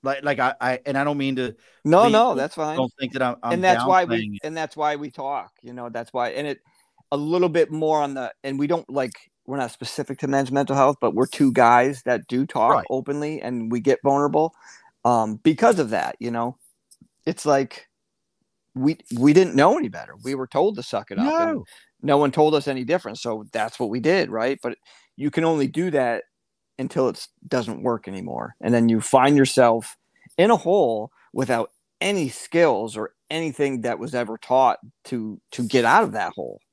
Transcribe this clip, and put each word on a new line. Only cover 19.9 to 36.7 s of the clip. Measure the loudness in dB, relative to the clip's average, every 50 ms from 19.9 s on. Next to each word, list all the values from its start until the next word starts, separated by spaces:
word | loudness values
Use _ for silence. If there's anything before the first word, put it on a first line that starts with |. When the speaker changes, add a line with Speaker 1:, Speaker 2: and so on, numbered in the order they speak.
| -8 -10 -16 -16 -20 -14 -10
Speaker 2:
We | -10 -8
were | -8 -8 -6
told | -2 0 0 0 -2 -4
to | -10
suck | -6 -6 -6 -6 _
it | -6 -4
up. | -2
And | -2 0 0 -2 -2 -4 -6
Speaker 1:
No. | -10 _ -20 -20 _ _ _ _
Speaker 2:
No | -2 2 2 4
one | 4 2
told | 2 2 2 2 2
us | 0 -2 -2
any | -6 -6 -2
different, | -2 -2 -2 -2 -6 -14 -10
so | -8 -6 -6 -6 -8 -10
that's | _ -6 -6 -6 -4 -6
what | -6 -4
we | -4 -2
did, | 0 2 2 2 0 -2
right? | -4 -4 -4 -4 -4 -4
But | -6 -10 -10 _ _ _ _ _ _ _ _
you | -6 -6 -4
can | -2 0 0
only | 0 2 0 0 -2
do | -2 -4 -4 0
that | 0 0 0 0 -2 -4 -6 _ _ _ _ _ _ _ _ _ _ -10
until | -10 -6 -2 -2 -2 -2
it | -2 -6 -12 -18 _ _ _ -4
doesn't | -4 -4 -4 -4 -8 -6 -4
work | -4 -4 -4 _ -12
anymore. | -12 -10 -10 -10 -10 -10 -10 -12 -14 _
And | -2 0 2
then | 4 4 4
you | 2 2
find | 0 2 4 4 6 6 6
yourself | 6 4 4 4 4 4 4 4 2 -2 -10 -18 _ _ _ _ _ _ -16 _ 2
in | 4 4
a | 4
hole | 2 2 0 2 2 2 2 0 -2 -6 -10 _ _ _ _ _
without | -6 -2 -2 0 -2 -2 -6 _ _ _ _ _ _
any | -4 -2 -2 -2 -2 -4
skills | -6 -10 -16 -4 2 2 4 4 2 0 -4 -8 -8
or | -8 -10 -10 _ _ _ _
anything | -8 -6 -6 -6 -4 -2 -2 -2 -2 -4
that | -4 -6 -6 -6
was | -8 -8 -6
ever | -6 -6 -6 -8 -14
taught | -6 0 2 4 4 4 2 0 -6 -20 _ _ _
to, | -10 -8 -8 -6 -8 -10 -12 _ _
to | -8 -8 -6
get | 0 0 2 4
out | 6 4 4 4
of | 2 -2
that | -6 -6 -6 -6
hole. | -10 -12 -12 -12 -16 _ _